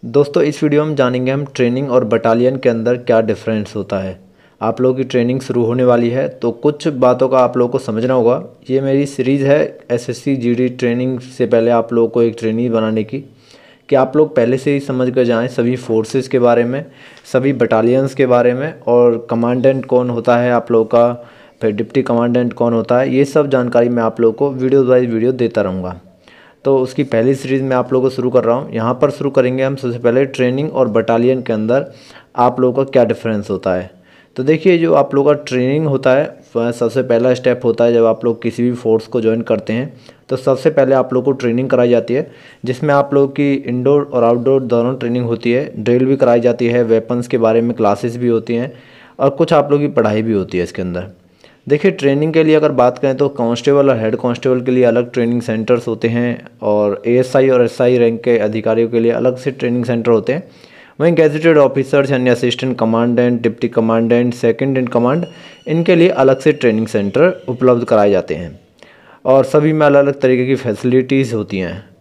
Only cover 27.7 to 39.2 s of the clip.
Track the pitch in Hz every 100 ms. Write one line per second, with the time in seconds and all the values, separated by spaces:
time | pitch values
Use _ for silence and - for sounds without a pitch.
27.7 | 127 123 131 131 131 123 127 113 120 -
28.7 | 110 113 123 147 - 143 135 127 131 131
29.7 | 135 123 120 120 123 139 139 123 131 156
30.7 | 135 123 107 117 117 123 131 120 110 110
31.7 | 127 139 - - - _ - 123 123 127
32.7 | 123 135 131 113 - 117 107 98 95 95
33.7 | 92 92 _ _ _ _ - 131 160 185
34.7 | 170 165 151 139 139 139 147 - 127 127
35.7 | 147 156 135 131 131 156 - _ 117 117
36.7 | 117 117 131 123 117 123 123 127 123 120
37.7 | 113 120 117 113 110 123 113 117 110 120
38.7 | 123 117 110 - 127